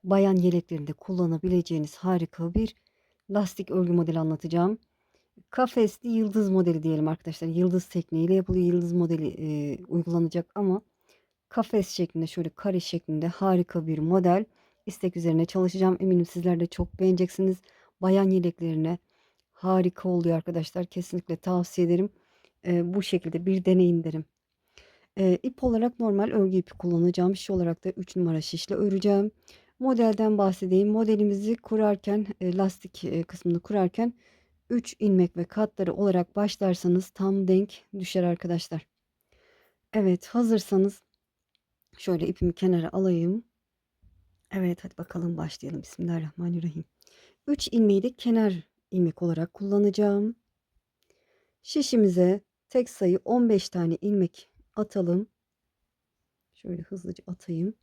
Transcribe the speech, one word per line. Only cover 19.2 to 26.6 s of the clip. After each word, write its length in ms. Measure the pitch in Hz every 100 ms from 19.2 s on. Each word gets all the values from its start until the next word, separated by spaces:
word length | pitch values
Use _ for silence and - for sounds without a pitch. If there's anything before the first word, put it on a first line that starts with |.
| _ _ _
harika 560 | _ 180 185 180 180 185
oluyor 280 | 175 165 165
arkadaşlar. 500 | 165 170 160 - 180
Kesinlikle 500 | - 180 180 - 165
tavsiye 500 | - 180 175 - 175
ederim. 240 | 175 202 _ _ _ _ _ 175
E, 280 | 175 175
bu 80 | 190
şekilde 440 | 190 180 165 165 175
bir 180 | 190
deneyin 400 | 185 185 180 170
derim. 200 | 160 156 156 _ _ _ _ _ _ _ _ -
E, 200 | 190 180
ip 220 | 262 254
olarak 360 | 254 226 240 -
normal 300 | 226 196 208
örgü 260 | 220 190
ipi 180 | 185